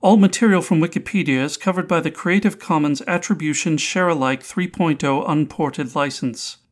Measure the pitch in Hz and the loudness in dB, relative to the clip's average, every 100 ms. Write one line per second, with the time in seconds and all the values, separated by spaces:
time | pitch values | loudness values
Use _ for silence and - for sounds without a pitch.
0 | - 214 196 - 226 185 - 170 165 - | 6 6 6 4 2 2 2 2 2 -2
1 | - 202 160 131 139 - - 185 185 170 | -4 -2 0 0 0 -4 -4 -2 0 0
2 | 160 - 175 185 202 196 - 165 147 143 | -2 -4 0 2 2 -2 -2 0 0 -2
3 | - 175 - 180 156 143 - 151 - 190 | -2 -4 -2 -2 -2 -2 0 0 -2 0
4 | 180 160 131 131 - - 180 - 170 143 | 0 2 0 -2 -6 -6 -6 -2 0 0
5 | 147 139 - 151 147 - 151 131 135 147 | 0 0 0 0 -2 -2 -4 -4 -6 -2
6 | 143 135 131 113 - - _ | -2 -2 -6 -6 -12 -14 _